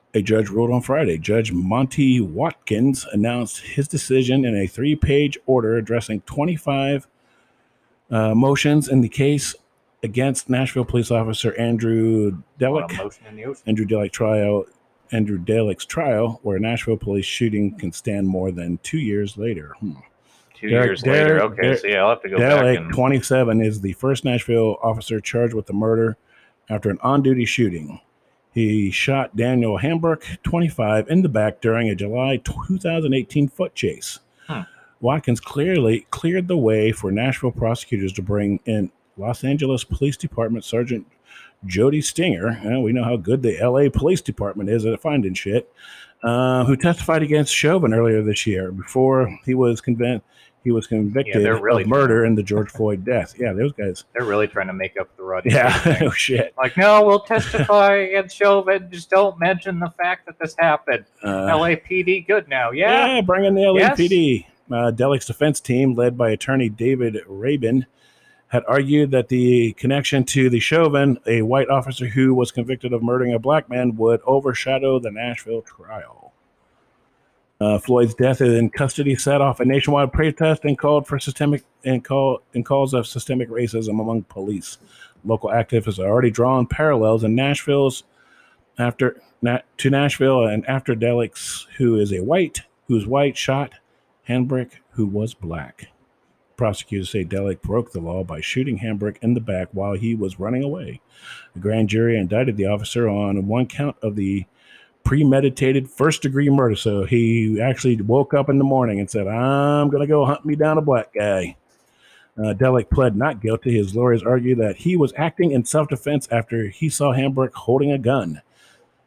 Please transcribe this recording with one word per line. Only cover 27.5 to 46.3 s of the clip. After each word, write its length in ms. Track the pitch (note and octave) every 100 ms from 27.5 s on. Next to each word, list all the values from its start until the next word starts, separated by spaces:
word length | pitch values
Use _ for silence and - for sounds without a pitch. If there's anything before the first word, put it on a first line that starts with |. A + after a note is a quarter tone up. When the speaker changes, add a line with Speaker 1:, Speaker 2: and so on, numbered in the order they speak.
| - G#2+ E2+ D2 E2+ _ _ _ _ _
Speaker 1:
He 360 | A#2 G#2+ G#2+ G2
shot 460 | - - C3+ B2+ G#2+
Daniel 420 | A#2+ B2+ A2+ F#2+
Hambrick, 640 | C3+ E3 E3 D#3 - F3
twenty-five, 680 | - E3+ E3 - G#2+ G#2+ G#2+
in 120 | E3+
the 80 | F3+
back 320 | A2 G#2+ -
during 280 | A2+ A2+ A2+
a 60 | F#2
July 420 | G2+ A#2+ C3+ B2+
two 420 | - - - F#3
thousand 340 | F3 E3 D3+
eighteen 340 | C3+ - D3+ C#3+
foot 280 | - F#3 -
chase. 420 | G2+ C#2 - - _ _ -
Speaker 2:
Huh. 160 | C3 F2 - _ -
Speaker 1:
Watkins 400 | A#2 D3 - A2+
clearly 680 | - C#3+ E3 F3+ A2+ A2+ -
cleared 380 | - E3 F#3 F3+
the 100 | F3
way 340 | A2 A2 A2
for 200 | - G2
Nashville 400 | G#2 C3 B2 B2+
prosecutors 600 | - A2+ A#2 - G#2+ F#2+
to 100 | G2
bring 360 | F#2 G#2 G2+ G2 -
in 260 | G#2+ F#2 _ _ -
Los 280 | G#2+ A#2+
Angeles 400 | B2+ D3 C3+ B2+
Police 340 | - - C#3+ -
Department 480 | - - A2+ A2+ -
Sergeant 400 | A#2 B2 A2+ - _ _ - - _ F#2+
Jody 340 | F2+ C3 D3+
Stinger. 580 | - - F3 F2 A2 A2 G#2+
Well, 160 | C3
we 120 | A2
know 100 | B2
how 140 | A#2 A#2+
good 260 | F2 C3
the 160 | A#2+ D#2+
L 180 | A#2+ C3
A 120 | C#3+
Police 300 | - D3 F#3
Department 500 | - - G2+ G2+ G2
is 160 | A2+ A2
at 120 | A2+
finding 340 | D#3+ D3 F#2+ F#2
shit, 360 | G2 A#2 - _ - - - -
uh, 420 | A#2